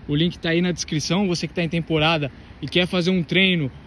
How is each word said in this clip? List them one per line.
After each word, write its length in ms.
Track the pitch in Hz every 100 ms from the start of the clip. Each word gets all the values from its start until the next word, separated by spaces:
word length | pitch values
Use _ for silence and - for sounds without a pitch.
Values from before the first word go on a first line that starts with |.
| -
o 40 |
link 240 | 147 175 -
tá 120 | 165
aí 120 | 165
na 120 | 180
descrição. 520 | 165 - 156 - 175 196
Você 180 | 165 165
que 60 |
tá 100 | -
em 60 | 165
temporada 600 | 170 - 160 156 165 135 - - -
e 60 | 147
quer 180 | 175 175
fazer 260 | 185 170
um 120 | 185
treino, 480 | 151 175 190 175 131 -